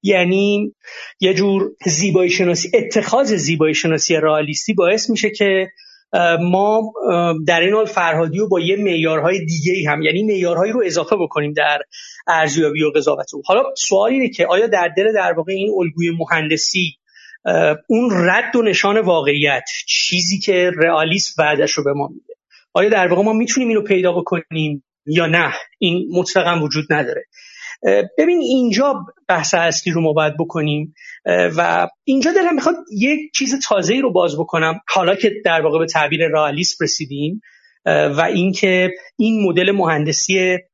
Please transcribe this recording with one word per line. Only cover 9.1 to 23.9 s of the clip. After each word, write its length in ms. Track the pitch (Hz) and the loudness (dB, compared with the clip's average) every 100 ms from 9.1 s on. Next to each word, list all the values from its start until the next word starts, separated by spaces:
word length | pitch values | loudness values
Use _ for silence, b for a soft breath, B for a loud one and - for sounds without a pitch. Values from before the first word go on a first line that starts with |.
| 156 160 190 160 | 2 0 -2 -2
دیگه‌ای 400 | 165 151 185 147 | -2 -2 -2 -2
هم، 160 | 147 | -2
یعنی 220 | 156 165 | 0 0
معیارهایی 480 | 214 196 175 170 196 | 0 0 0 0 0
رو 120 | 233 190 | 0 -2
اضافه 300 | 170 156 208 | -2 -2 -2
بکنیم 380 | 165 151 147 | 0 -2 -4
در 260 | 151 151 147 - B B B - | -2 0 -2 -6 B B B -2
ارزیابی 560 | 165 156 143 156 151 | 0 2 2 0 2
و 80 | 151 | 0
قضاوت 420 | 151 143 143 143 | 2 0 -2 -6
او. 80 | 147 - | -12 0
حالا 180 | 202 269 269 | 2 2 -4
سوال 340 | - 196 214 | 0 2 2
اینه 180 | 262 254 | 2 -2
که 160 | - 170 | 0 0
آیا 220 | 180 226 | 2 2
در 220 | 196 175 185 | 2 0 2
دل 160 | 214 | 0
در 200 | 214 180 165 | 2 0 -2
واقع 160 | 165 | -4
این 180 | 190 202 196 | -4 -2 0
الگوی 320 | 175 151 170 170 | -2 -2 -2 -2
مهندسی، 760 | 160 165 156 156 - 185 175 - _ B B B - | -2 -2 0 -2 -2 -2 -4 -6 _ B B B -2
اه، 300 | 90 165 156 _ | 2 2 0 _
اون 220 | 226 247 | 0 2
رد 440 | 185 175 196 226 247 | 2 2 0 0 0
و 60 | |
نشان 400 | 220 180 202 214 | 0 0 2 0
واقعیت، 640 | 185 165 143 147 147 131 - - - | 2 2 2 0 0 -2 -6 -14 -4
چیزی 520 | - - 180 175 196 | -2 0 -2 -2 -2
که 320 | 202 185 180 170 | 0 2 2 2
رئالیسم 560 | 165 165 160 190 - - | 2 2 0 -2 -4 0
وعده‌شو 400 | 151 147 147 - | 0 2 0 0
به 100 | 143 | -2
ما 140 | 143 139 | -2 -6
می‌ده، 260 | - _ - _ b b | -10 _ -20 _ b b
آیا 160 | - 208 | 0 2
در 180 | 208 180 | 2 2
واقع 160 | 175 | 2
ما 100 | 208 | 2
می‌تونیم 360 | 220 233 269 240 | 0 0 0 0
اینو 120 | 214 | 0
پیدا 300 | 208 | 2